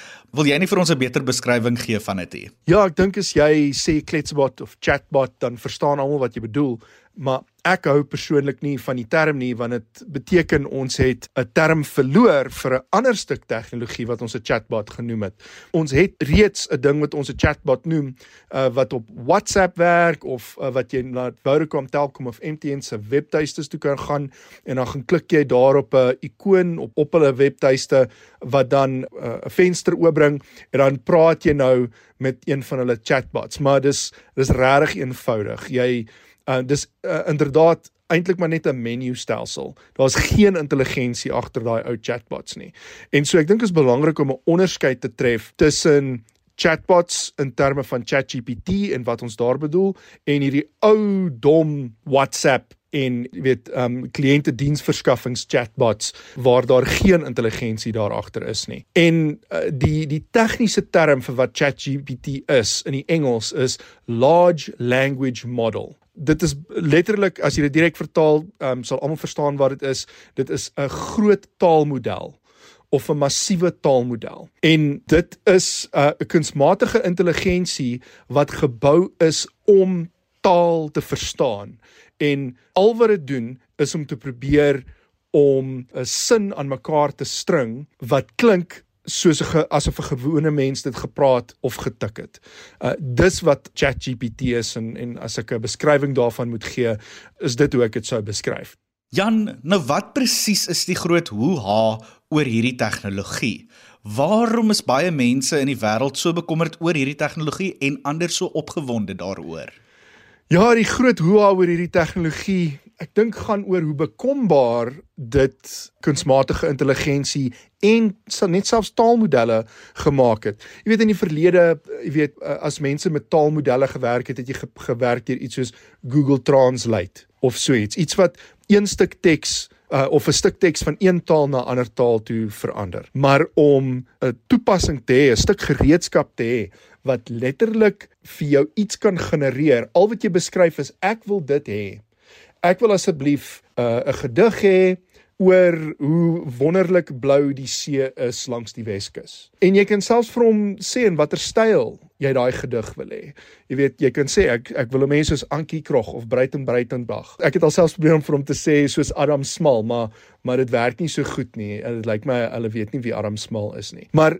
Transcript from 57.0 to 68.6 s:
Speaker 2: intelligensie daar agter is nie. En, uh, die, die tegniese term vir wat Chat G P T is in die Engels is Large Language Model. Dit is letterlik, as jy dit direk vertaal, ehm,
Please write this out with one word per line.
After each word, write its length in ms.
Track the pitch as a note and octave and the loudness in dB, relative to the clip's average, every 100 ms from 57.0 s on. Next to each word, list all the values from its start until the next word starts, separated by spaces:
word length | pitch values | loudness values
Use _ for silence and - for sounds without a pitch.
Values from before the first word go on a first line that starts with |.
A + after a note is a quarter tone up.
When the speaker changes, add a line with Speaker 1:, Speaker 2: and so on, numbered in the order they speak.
| G3 E3+ | 4 4
Speaker 2:
intelligensie 680 | C3+ B2 A2+ - A#2 A2 A#2 | 2 -4 -4 -4 -6 -6 -6
daar 200 | G#2+ G#2 | -4 -4
agter 300 | A2 - - | -4 -8 -10
is 240 | - A2+ - | -8 -8 -10
nie. 180 | C2 - | -14 -4
En, 480 | F3 E3+ E3 D#3 - _ | 2 4 4 0 -4 _
uh, 80 | E3 E3 C#3 | -4 -4 -2
die, 280 | D#3 D3+ D3+ | 0 -2 -4
die 200 | D#3 - | -6 0
tegniese 600 | A#3 A3+ - A3+ G#3 - | 2 2 0 0 0 0
term 320 | F3+ D3+ C3+ | 2 4 2
vir 120 | - | 0
wat 160 | B2 B2+ - | -2 -2 0
Chat 240 | C#3+ - | -2 -2
G 180 | C#3+ C#3 | -6 -8
P 180 | C#3 B2+ | -8 -12
T 300 | D3 C#3 - | -8 -8 0
is 320 | C3+ G#2+ - | 0 0 -4
in 80 | - | -6
die 120 | C#3 - | -8 -2
Engels 460 | E3 C#3 A#2 - | -2 0 -2 -4
is 260 | D#3 C3 - - _ - | -4 -4 -4 -14 _ -8
Large 640 | A#2 C3 E3+ F3 E3 - - | 2 4 6 4 2 -6 -8
Language 680 | B2 B2+ C3+ C3 C3+ A#2 A#2+ | -2 0 0 -2 -6 -6 -8
Model. 500 | B2 A2+ G#2+ - - _ | -4 -2 -4 -10 -16 _
Dit 280 | - D3 D#3 | -6 -2 0
is 120 | E3+ C#3 - | 0 -4 -10
letterlik, 720 | - D#3+ D#3 F3+ G#3 G3 - | -6 2 2 2 0 -2 -2
as 160 | D3 C#3 | -2 0
jy 60 | |
dit 100 | C#3+ | 0
direk 240 | D3 E3+ - | 2 0 -2
vertaal, 480 | E3 - D#3 D3+ F3 | -4 2 4 2 0
ehm, 240 | _ | _